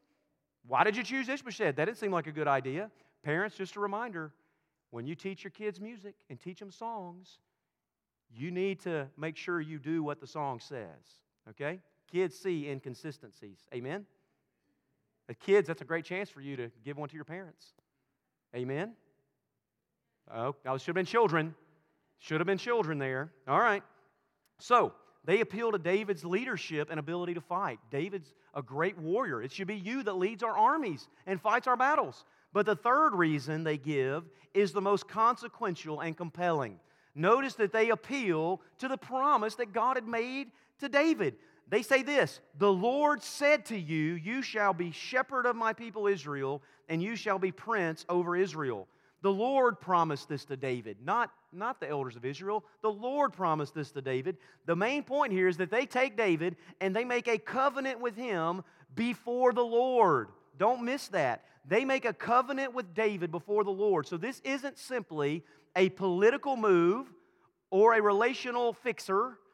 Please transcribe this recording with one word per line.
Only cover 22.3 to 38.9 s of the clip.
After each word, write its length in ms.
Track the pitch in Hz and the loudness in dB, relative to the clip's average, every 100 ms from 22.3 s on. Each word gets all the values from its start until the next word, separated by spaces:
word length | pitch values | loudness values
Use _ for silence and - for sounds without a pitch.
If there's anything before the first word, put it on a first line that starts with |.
| 156 | -2
have 60 | 175 | 0
been 120 | 196 | -2
children 400 | 240 240 160 151 | 0 0 0 -2
there. 340 | 135 131 160 _ - | -2 -4 -6 _ 0
All 140 | 151 | 2
right. 220 | 233 202 - _ _ _ _ _ _ _ | 4 0 -4 _ _ _ _ _ _ _
So, 360 | - 240 139 - _ _ | 4 6 4 0 _ _
they 160 | 143 202 | 2 2
appeal 300 | 220 196 233 | 2 -2 -2
to 80 | 208 | 0
David's 460 | 165 196 208 180 | 2 0 0 -4
leadership 640 | 170 190 254 208 - 156 151 | -2 -2 -2 -6 -4 -4 -4
and 80 | 156 | -6
ability 360 | 147 175 175 | -4 -4 -4
to 60 | 175 | -6
fight. 380 | - 180 190 113 113 | -4 -4 -4 -6 -8
David's 440 | 139 180 190 151 _ _ | -6 -4 -6 -12 _ _
a 80 | 147 | -10
great 360 | 123 135 175 180 | -8 -2 -2 -2
warrior. 440 | 156 202 233 123 | -2 -2 0 -4
It 100 | 127 | -6
should 160 | - 190 | -8 -8
be 80 | 214 | -6
you 260 | 185 262 | -6 -6
that 120 | 214 | -4
leads 280 | 185 185 220 | 0 -2 -2
our 140 | 226 208 | -2 4
armies 520 | 226 311 247 143 - _ - | 4 4 -2 -6 -10 _ -6
and 140 | 190 | -2
fights 260 | 214 233 254 | 2 2 2
our 100 | 240 | 2
battles. 480 | 262 302 170 - - _ _ | 4 2 0 -6 -20 _ _
But 140 | 196 208 | 0 2
the 100 | 208 | 2
third 380 | 240 262 311 | 4 6 6
reason 480 | 196 165 151 131 156 | 6 4 2 -2 -4
they 160 | 160 151 | -2 -2
give 500 | 139 143 131 147 165 - _ | 0 0 0 -2 -6 -16 _
is 180 | 196 202 | 2 2
the 80 | 190 | 2
most 260 | 196 196 - | 2 0 0
consequential 960 | 208 226 240 240 - 226 202 156 151 | 2 2 2 -4 -6 -6 -4 -6 -6
and 160 | 165 156 | -6 -6
compelling. 640 | 175 175 175 160 120 90 _ _ _ | -8 -2 0 0 -2 -8 _ _ _
Notice 400 | 143 175 240 269 | 0 4 6 4
that 180 | - 208 | 0 0
they 180 | 220 226 | 4 2
appeal 720 | 220 - 277 220 160 165 185 - - | 2 -2 -2 0 2 0 -2 -8 -8
to 100 | |
the 100 | 254 | -6